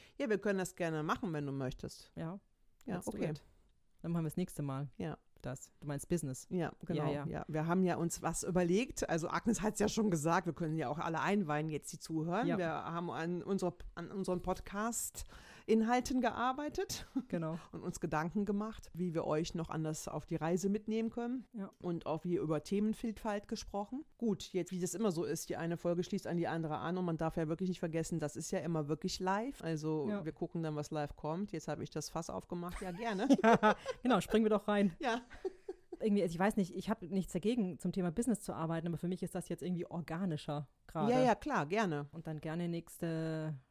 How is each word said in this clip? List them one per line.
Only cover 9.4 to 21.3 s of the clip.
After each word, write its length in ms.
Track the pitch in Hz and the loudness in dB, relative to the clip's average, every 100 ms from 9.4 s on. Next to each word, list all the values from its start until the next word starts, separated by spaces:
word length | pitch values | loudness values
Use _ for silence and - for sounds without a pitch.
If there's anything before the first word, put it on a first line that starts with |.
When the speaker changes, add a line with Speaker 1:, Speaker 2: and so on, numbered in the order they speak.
| - 214 | 2 2
Speaker 1:
hat's 160 | 214 - | 2 2
ja 80 | 202 | 2
schon 240 | - 214 | 4 2
gesagt, 340 | 170 151 170 175 | 4 4 4 2
wir 80 | |
können 240 | 160 165 160 | -2 -2 0
ja 120 | 127 | 0
auch 100 | 147 | -2
alle 220 | 165 165 | -2 0
einweihen, 480 | 156 208 160 151 156 | 2 2 2 0 0
jetzt 220 | 147 - | -4 -6
die 60 | - | -10
zuhören. 480 | - 160 160 180 170 | -4 -2 0 2 2
Speaker 2:
Ja. 120 | 170 | 2
Speaker 1:
Wir 80 | 170 | 0
haben 420 | 156 - 165 170 | -2 -2 -4 -4
an 320 | 123 165 175 | -2 -2 -2
unserer, 320 | - 196 180 175 - - | 0 0 0 -2 -10 -10
an 160 | 175 | -8
unseren 300 | 190 190 180 | -4 -2 -2
Podcast-Inhalten 1800 | 180 185 - 196 226 226 - - - - - - - 226 220 247 254 254 | -2 -4 -4 -4 -2 -2 -6 -8 -12 -14 -20 -10 2 4 6 2 2 2
gearbeitet 880 | 226 - 247 262 294 - 403 - - 269 - | 2 2 0 0 -4 -4 -4 -6 -6 -6 -2
Speaker 2:
Genau. 280 | 175 160 165 - | -2 -2 -4 -8
Speaker 1:
<laughs> 60 | |
und 120 | 170 | -8
uns 160 | 175 - | -6 -4
Gedanken 420 | 165 156 170 185 208 | -2 0 0 0 0
gemacht, 440 | 202 214 214 - | 0 -2 -8 -10
wie 200 | 160 180 | -4 -2
wir 120 | 160 - | 0 2
euch 300 | 156 170 170 | 2 0 -2
noch 140 | 165 | -4
anders 380 | 156 156 156 - | -2 -2 -4 -6
auf 160 | 151 - | -6 -4
die 100 | 165 | -2
Reise 320 | 160 180 196 | 2 2 2
mitnehmen 420 | 208 208 220 226 | 0 0 -2 -2
können. 360 | 233 240 | -2 -4